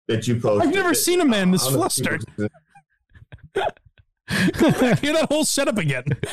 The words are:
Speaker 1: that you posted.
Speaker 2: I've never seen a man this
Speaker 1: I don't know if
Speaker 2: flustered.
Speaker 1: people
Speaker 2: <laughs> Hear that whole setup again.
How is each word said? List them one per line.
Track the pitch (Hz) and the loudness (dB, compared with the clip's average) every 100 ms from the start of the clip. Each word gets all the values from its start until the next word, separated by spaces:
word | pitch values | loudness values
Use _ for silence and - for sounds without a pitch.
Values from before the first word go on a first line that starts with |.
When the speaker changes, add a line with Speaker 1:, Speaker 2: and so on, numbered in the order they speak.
| - | -4
Speaker 1:
that | 110 113 | -4 0
you | 117 | -2
posted. | 113 104 269 | 2 2 2
Speaker 2:
I've | 392 | 2
never | 359 | 0
seen | 285 339 359 | 0 2 2
a | 302 | 2
man | 214 180 | 2 2
this | 185 131 | 2 2
Speaker 1:
I | |
don't | 262 | 0
know | 370 | 0
if | |
Speaker 2:
flustered. | - - 156 - - | -2 -4 -4 -8 -6
Speaker 1:
people | 104 - _ - _ _ _ - - - - - | -6 -8 _ -20 _ _ _ -20 -20 -20 -10 -6
Speaker 2:
<laughs> | - - _ _ _ _ - - 185 - 330 - 254 190 | -6 -8 _ _ _ _ -6 0 0 2 2 4 2 2
Hear | 285 | 0
that | 320 277 | 0 0
whole | 302 - | 0 0
setup | - 285 208 | 0 -2 -2
again. | 151 131 139 131 - | -2 -4 -4 -6 -6